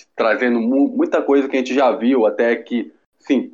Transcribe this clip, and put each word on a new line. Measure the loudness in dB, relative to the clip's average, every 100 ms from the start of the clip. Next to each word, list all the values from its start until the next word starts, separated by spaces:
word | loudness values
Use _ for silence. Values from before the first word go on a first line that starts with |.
| _ -2
trazendo | -2 0 0 0
mu-, | 0 0 0
muita | 0 -2 -2
coisa | 2 2 2
que | -2
a |
gente | -2
já | 0 2
viu, | 2 0 2 2
até | 0 0 -2
que, | -4 -6 -8 _ _ _
sim, | -2 -2 -2